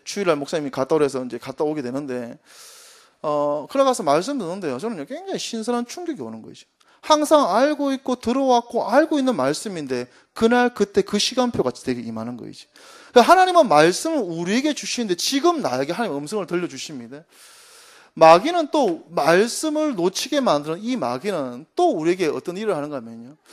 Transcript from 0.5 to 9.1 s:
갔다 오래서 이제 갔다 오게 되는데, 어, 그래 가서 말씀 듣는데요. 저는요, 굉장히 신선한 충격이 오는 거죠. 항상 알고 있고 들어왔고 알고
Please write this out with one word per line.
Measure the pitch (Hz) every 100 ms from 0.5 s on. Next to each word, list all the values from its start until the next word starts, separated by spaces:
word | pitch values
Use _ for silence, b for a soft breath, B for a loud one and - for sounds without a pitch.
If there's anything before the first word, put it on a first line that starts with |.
| 170 143
갔다 | 135 131 160
오래서 | 143 127 127
이제 | 117
갔다 | - 127
오게 | 151 151
되는데, | 120 135 147 123 120 139 B B B B B B B B
어, | 156 147 147 147 135
그래 | 277
가서 | 269 247
말씀 | 165 147 190 285
듣는데요. | 165 190 170 127
저는요, | 214 190 139
굉장히 | 285 392 294
신선한 | - 226 220 240 240
충격이 | - 349 240
오는 | 113 110
거죠. | - - - _ b b
항상 | - 302 302 302 226
알고 | 202 277 302 277
있고 | 269 - 247
들어왔고 | 226 254 269 240 233 240 196
알고 | 247 320